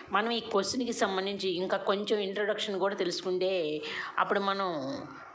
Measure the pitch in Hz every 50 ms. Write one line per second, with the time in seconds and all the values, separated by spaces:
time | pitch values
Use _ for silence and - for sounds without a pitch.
0 | - - 185 196 214 233 233 226 220 - - 196 196 - - 247 247 233 240 -
1 | 233 196 190 185 190 196 202 190 185 190 175 170 185 190 196 196 - - 196 202
2 | 208 202 240 208 202 190 196 208 208 202 208 208 - 214 196 185 175 196 196 196
3 | 190 175 170 - - 190 185 180 185 185 190 180 160 151 151 151 151 151 - -
4 | - - - - - - 202 202 196 196 196 196 196 185 165 147 131 135 135 -
5 | - - - - - -